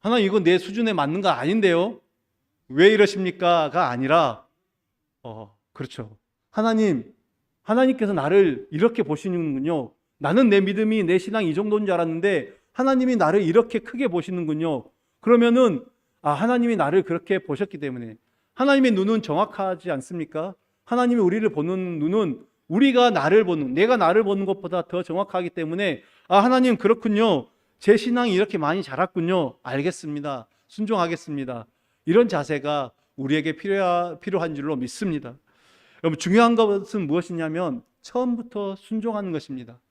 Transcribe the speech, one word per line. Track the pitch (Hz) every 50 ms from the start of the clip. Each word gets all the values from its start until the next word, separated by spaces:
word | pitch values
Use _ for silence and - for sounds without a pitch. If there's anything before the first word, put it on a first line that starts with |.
"하나님, | _ 208 233 247 208
이거 | 190 190 220
내 | 180 165 180 185
수준에 | 185 - 202 220 233 220 202
맞는 | 170 143 139 156 190
거 | 196 190
아닌데요? | 156 120 127 151 196 226 202 190 170 165 180 220 226 - _ _ _ _ _ _ _ _ _ _ _ _ _ _
왜 | 127 139 175 202
이러십니까?"가 | 220 202 208 196 - 196 190 180 175 - 180 175 175 170 156 147 131 170 180 135
아니라, | 120 120 131 135 151 170 160 135 110 - _ _ _ _ _ _ _ _ _ _ _ _ _ _ _ _ _
어, | 123 110 110 110 104 104 _ _ _ _
그렇죠. | - 135 127 - - 117 107 107 _ _ _ _ _ _ _
"하나님, | _ - 214 226 226 220 220 208 165 123 - - _ _ _ _ _ _ _ _ _ _ _
하나님께서 | - 214 247 262 262 262 262 226 202 202
나를 | 165 135 147 180 202 196 170 135 - - -
이렇게 | - 151 185 233 226 233 208
보시는군요. | - 226 226 - 190 180 175 165 156 139 131 135 156 170 151 127 107 _ _ _ _ _ _
나는 | - 139 170 233 269 233
내 | 196 202
믿음이, | 196 185 202 190 220 214 220 220 196
내 | 165 180 190
신앙이 | 185 - 202 220 208 165
이 | 151
정도인 | 160 208 208 208 214 208
줄 | 196 180
알았는데 | 170 170 165 160 165 165 202 196 156 127 - - _ _ _ _
하나님이 | - 254 269 269 254 254 254 254
나를 | 226 - 202 - 208 196
이렇게 | 160 170 220 233 233 - 220
크게 | - - - 240 - 196
보시는군요." | 170 175 156 - 185 180 170 156 151 151 160 165 151 127 - - _ _ _ _ _ _
그러면은, | - 214 240 240 233 233 233 254 254 226 170 131 - _ _ _ _ _ _ _ _
아, | 147 147
하나님이 | - 190 233 247 247 240 233 226
나를 | 196 151 143 156 190 180
그렇게 | - 165 165 - - 196 185
보셨기 | 185 - 147 127 202 196 - 151
때문에. | 147 139 127 123 120 113 110 _ _ _ _ _ _ _ _
하나님의 | - 254 285 277 277 262 254 220
눈은 | 190 190 202 226 220 -
정확하지 | - 147 160 208 208 - - 196 190 185 175 - 180 156
않습니까? | 135 131 - 180 175 156 - - 156 160 190 190 _ _ _ _ _ _
하나님이 | - 233 240 247 247 240 240
우리를 | 202 175 175 220 214 214
보는 | - 147 151 165 185 185 185 180 175 156
눈은 | 147 160 185 220 208 165 127 - - _ _ _ _ _
우리가 | 156 202 269 277 247 247 247 240
나를 | 208 165 139 156 185 214 214
보는, | 175 175 156 147 127 127
내가 | 151 196 226 254
나를 | 233 185 160 180 214 226
보는 | 196 202 196 196
것보다 | 196 190 190 190 170 175 180 170
더 | _ - 180 175
정확하기 | - 165 175 - - - 180 180 170
때문에, | _ - 165 156 165 180 208 190 151 - _ _ _ _ _ _
"아, | 180 202
하나님 | 202 247 254 254 254 254 233
그렇군요. | - - 202 226 226 - 233 208 202 226 226 180 139 117 _ _ _ _ _ _ _
제 | - - 214
신앙이 | 220 - 247 240 247 247 233 190
이렇게 | 180 208 208 - 185
많이 | 156 143 165 196 175
자랐군요. | 131 131 135 180 185 _ 185 165 170 190 185 160 127 - _ _
알겠습니다. | 127 127 135 143 180 175 - - 156 147 147 143 147 139 127 113 _ _ _ _
순종하겠습니다." | _ - - 214 202 220 196 175 170 170 160 - - 147 143 135 127 131 120 110 _ _ _ _ _ _ _ _
이런 | - 170 226 240 220
자세가 | 190 151 143 - 151 143 127 147 151 147 135 120 _ _ _ _ _
우리에게 | - 135 135 143 156 151 160 151
필요하-, | - - 196 196 196 190 180 175 175 175 175 165 -
필요한 | - - 185 190 170 165 156
줄로 | 143 139 151 151
믿습니다. | 131 127 123 - - 214 190 160 147 123 120 123 - _ _ _ _ _ _ _ _ _ _ _ _ -
여러분, | 165 156 147
중요한 | - 180 185 220 233 233 233
것은 | 226 226 214 202 196 196 - - 208 185
무엇이냐면 | 143 147 175 170 - 180 165 160 156 156 170 180 165 131 120 - _ _ _ _
처음부터 | - - 247 254 254 240 226 233 240 - 208 202 196 196
순종하는 | 190 _ - 220 220 208 233 220 208 202 185 165
것입니다. | 151 - - 139 131 123 113 117 120 _ _